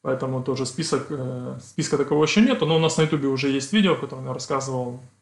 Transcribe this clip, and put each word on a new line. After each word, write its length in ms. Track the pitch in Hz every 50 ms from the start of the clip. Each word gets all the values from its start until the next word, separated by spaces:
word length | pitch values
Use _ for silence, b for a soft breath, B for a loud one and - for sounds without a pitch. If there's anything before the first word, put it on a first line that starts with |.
Поэтому 420 | _ 139 131 127 135 131 131 131 127
тоже 200 | - 135 120 135
список, 420 | 127 - - 160 156 - 135 - -
э, 480 | 151 139 131 127 127 127 123 127 127 127
списка 380 | - - - - 156 - - 139
такого 240 | 139 - 156 147 156
еще 180 | 151 - 202
нету, 260 | 220 269 262 - -
но 100 | 151 160
у 20 | 160
нас 180 | 160 156 -
на 60 | - 160
ютубе 240 | 151 165 147 139
уже 240 | 139 135 131 135 143
есть 220 | 135 139 131 - -
видео, 240 | 220 202 190 156
в 40 | 131
котором 260 | - 131 - 131 131
я 60 | 131 131
рассказывал 680 | 131 - - 147 135 131 131 131 127 123 123 123 127 - - _ _